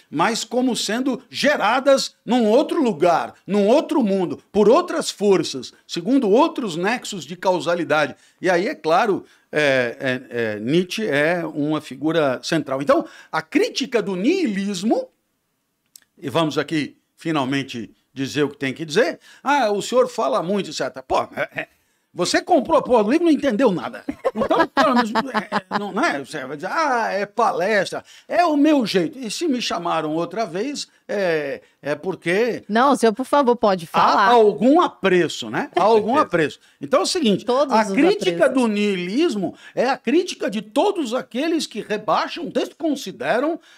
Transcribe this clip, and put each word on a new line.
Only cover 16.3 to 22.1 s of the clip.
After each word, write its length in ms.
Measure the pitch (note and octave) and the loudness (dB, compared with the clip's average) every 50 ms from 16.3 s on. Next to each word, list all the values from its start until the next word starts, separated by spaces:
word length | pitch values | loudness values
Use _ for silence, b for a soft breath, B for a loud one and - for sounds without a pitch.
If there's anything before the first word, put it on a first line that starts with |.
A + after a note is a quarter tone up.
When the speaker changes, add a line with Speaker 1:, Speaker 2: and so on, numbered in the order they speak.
| A2+ E3 E3 D3+ B2 | -2 0 0 0 -2
Speaker 1:
aqui 400 | D3+ C#3+ - D#3+ D3+ C3 - - _ _ _ _ | -4 -4 -2 -2 -4 -4 -4 -8 _ _ _ _
finalmente 760 | _ - E3 D#3 D3 C3 C3 C#3 C#3 C3 C3+ - A#2 G2+ - _ _ _ _ _ | _ -6 -4 -2 -2 -2 -2 -2 -4 -4 -6 -10 -12 -12 -12 _ _ _ _ _
dizer 300 | B2+ C3+ A#2+ G2+ D3+ C#3+ | -8 -8 -4 -2 -2 -2
o 60 | C3+ | -2
que 80 | - | -2
tem 160 | - C#3 C3 B2+ | -6 -6 -6 -6
que 100 | C#3+ E3 | -8 -10
dizer, 360 | D#3 C#3+ G3+ C#4+ E4+ G#3+ b b b b b - | -2 0 0 0 0 -2 b b b b b -2
"Ah, 280 | B3+ D4 C#4+ A#3+ G#3 | 0 0 2 2 0
o 100 | G#3 G3 | -2 -4
senhor 280 | F#3+ - A3+ B3+ B3 - | -4 0 2 2 2 2
fala 320 | - A3 A#3+ C#4 B3+ G3 | -2 -4 -2 -2 -2 -2
muito, 300 | E3 F3 G#3 G3+ - D#3 | -2 -2 -2 -2 -4 -6
et 20 | C#3 | -6
cetera." 300 | - C#3+ B2+ - C3 - | -6 -6 -6 -8 -12 -6
Pô, 180 | - - - A#2+ - - | -2 -2 -2 -2 -4 -6
é, 260 | - D3+ - - D#3 | -8 -8 -6 -6 -10
é, 60 | D3 - _ _ _ _ _ _ _ _ | -12 -12 _ _ _ _ _ _ _ _